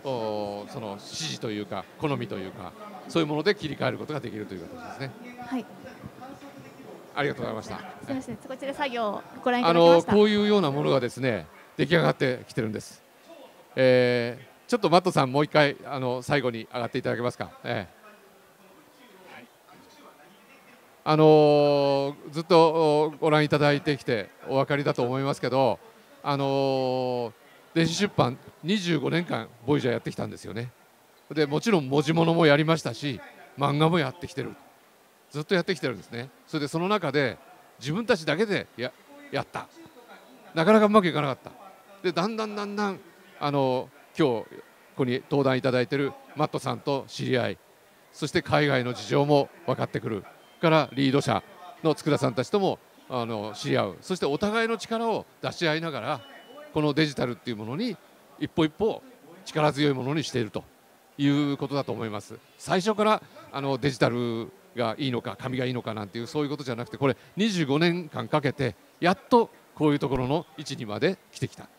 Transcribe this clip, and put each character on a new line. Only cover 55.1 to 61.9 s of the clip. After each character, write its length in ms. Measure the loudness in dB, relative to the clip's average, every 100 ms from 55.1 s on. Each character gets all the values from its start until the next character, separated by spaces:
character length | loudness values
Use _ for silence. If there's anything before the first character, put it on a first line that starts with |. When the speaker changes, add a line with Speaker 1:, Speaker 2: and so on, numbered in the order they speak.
| -4 -6 _
Speaker 1:
出 80 | -8
し 160 | -2 -2
合 80 | -2
い 60 |
な 100 | -4
が 80 | -6
ら、 220 | -6 -6 -8 -20 -20 -20 -8
こ 80 | -2
の 140 | 0 2
デ 100 | 0
ジ 100 | 0
タ 120 | -6
ル 60 |
っ 20 | -6
て 160 | -8
い 20 |
う 40 | -8
も 80 | -8
の 120 | -6
に、 180 | -6 -8 -14 -20 _ -10
一 100 | -8
歩 160 | -2 -2
一 60 |
歩 320 | 0 -4 -4 -12 -20 -20 -20 -8
力 260 | 0 0
強 200 | 2 0
い 20 |
も 100 | 0
の 120 | -4 -4
に 80 |
し 80 | -4
て 80 | -4
い 40 |
る 60 | -4
と 140 | -8 -14 _ _ _ _ -2
い 80 | 2
う 300 | 2 0 -2
こ 100 | -4
と 80 | -4
だ 80 |
と 80 | -4